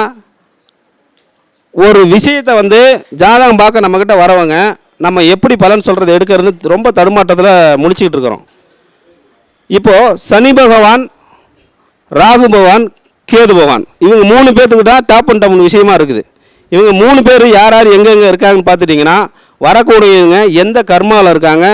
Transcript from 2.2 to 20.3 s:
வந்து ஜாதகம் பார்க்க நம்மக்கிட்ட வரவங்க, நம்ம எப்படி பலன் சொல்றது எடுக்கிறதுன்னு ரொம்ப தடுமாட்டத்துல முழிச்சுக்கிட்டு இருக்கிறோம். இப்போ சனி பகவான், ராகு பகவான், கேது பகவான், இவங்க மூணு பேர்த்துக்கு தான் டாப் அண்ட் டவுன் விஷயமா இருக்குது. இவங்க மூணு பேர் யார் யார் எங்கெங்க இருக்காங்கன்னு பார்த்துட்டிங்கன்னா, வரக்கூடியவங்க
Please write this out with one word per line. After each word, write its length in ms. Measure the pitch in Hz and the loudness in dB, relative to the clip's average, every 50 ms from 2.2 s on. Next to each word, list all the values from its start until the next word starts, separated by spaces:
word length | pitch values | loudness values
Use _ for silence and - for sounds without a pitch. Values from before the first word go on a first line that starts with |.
| - 285 285 277 233 254 233 214 | 0 -2 -4 -4 -4 -2 -2 -2
வந்து 200 | 196 196 214 233 254 262 254 - - - 143 139 | 0 0 2 2 2 2 0 -2 -6 -12 -6 -2
ஜாதகம் 400 | 180 208 233 247 254 247 220 202 | 0 0 2 2 2 2 2 0
பார்க்க 240 | 208 214 220 220 202 | 0 0 0 -2 -4
நம்மக்கிட்ட 300 | 180 185 190 208 208 208 180 | -2 -2 -4 -2 -2 0 0
வரவங்க, 340 | 175 185 185 180 170 156 156 170 202 214 - _ _ _ _ - 160 | 2 2 0 0 -2 -2 -2 -4 -4 -4 -6 _ _ _ _ -6 -6
நம்ம 180 | 180 185 180 165 170 190 | -4 -2 0 0 0 0
எப்படி 200 | 190 - 254 247 190 185 | 0 -2 -2 -2 0 0
பலன் 220 | 190 214 208 - 226 | 0 0 -2 -2 -2
சொல்றது 260 | 185 190 190 170 170 | -2 -2 0 0 0
எடுக்கிறதுன்னு 560 | 180 190 196 190 180 180 202 180 170 - 156 175 | 0 0 -2 -2 -2 -2 -2 -4 -6 -4 -4 -4
ரொம்ப 140 | 202 226 247 - 180 | -2 -2 -2 -2 0
தடுமாட்டத்துல 520 | 175 196 202 202 185 175 180 180 185 202 185 175 165 156 143 139 | -2 0 0 -2 -2 -2 -2 -2 0 0 2 2 2 0 0 0
முழிச்சுக்கிட்டு 360 | 151 175 185 - 190 165 151 139 | -2 -2 -2 -2 -4 -4 -4 -4
இருக்கிறோம். 260 | 127 117 104 - _ _ _ _ _ _ _ _ _ _ _ _ _ _ _ _ _ _ _ _ _ _ _ _ _ - 190 202 | -6 -6 -8 -10 _ _ _ _ _ _ _ _ _ _ _ _ _ _ _ _ _ _ _ _ _ _ _ _ _ -6 -4 -2
இப்போ 160 | 208 220 190 202 247 226 175 - - - | 0 2 2 2 2 0 -2 -4 -6 -4
சனி 220 | 202 208 247 269 262 269 | -2 0 0 2 2 2
பகவான், 460 | 262 226 226 220 208 208 233 254 254 - _ _ _ _ _ _ _ _ _ _ _ _ _ _ _ _ _ _ _ - 135 147 | 2 2 2 2 2 2 0 -2 -4 -10 _ _ _ _ _ _ _ _ _ _ _ _ _ _ _ _ _ _ _ -6 -2 -2
ராகு 260 | 180 220 247 247 247 220 214 | 0 2 2 2 0 2 2
பகவான், 300 | 202 185 180 196 233 233 196 _ _ _ _ _ _ _ - | 2 2 2 2 0 -2 -6 _ _ _ _ _ _ _ -2
கேது 200 | 240 226 233 208 190 170 | 0 2 2 2 2 2
பகவான், 260 | 151 143 127 107 - - _ - 165 | 0 0 -2 -4 -6 -10 _ -4 -2
இவங்க 180 | 196 226 214 202 202 | 0 2 2 2 2
மூணு 160 | 233 254 269 254 220 | 2 2 2 2 2
பேர்த்துக்கு 300 | 240 254 226 233 220 202 220 | 2 0 2 2 2 2 2
தான் 160 | 247 262 233 - | 0 0 0 0
டாப் 180 | 220 233 - - | 0 0 0 0
அண்ட் 100 | 226 214 208 | -2 0 0
டவுன் 220 | 196 185 180 175 175 | 0 0 2 0 2
விஷயமா 260 | 214 202 202 202 190 160 | 2 0 0 2 0 0
இருக்குது. 240 | 156 139 120 107 - _ _ _ _ _ _ _ _ - 175 | -2 -2 -6 -8 -10 _ _ _ _ _ _ _ _ -4 -2
இவங்க 180 | 185 214 208 190 190 | 0 0 0 2 2
மூணு 180 | 220 254 277 269 226 254 | 2 2 2 2 2 2
பேர் 160 | 254 233 233 240 208 196 | 2 2 2 2 2 2
யார் 160 | 214 220 226 | 2 2 2
யார் 180 | 226 226 214 202 | 2 2 2 2
எங்கெங்க 300 | 196 208 220 214 208 208 190 | 2 2 2 2 2 0 0
இருக்காங்கன்னு 360 | 180 175 202 196 196 185 175 180 | 0 0 0 0 0 0 0 -2
பார்த்துட்டிங்கன்னா, 480 | 180 170 175 160 156 147 147 160 180 208 190 - _ _ _ _ _ - 139 | -2 -2 -2 -2 -2 -2 0 0 0 -2 -4 -6 _ _ _ _ _ -4 -2
வரக்கூடியவங்க 720 | 156 196 233 233 - 226 214 208 196 190 185 175 170 | 0 0 0 2 2 2 2 2 2 2 2 2 2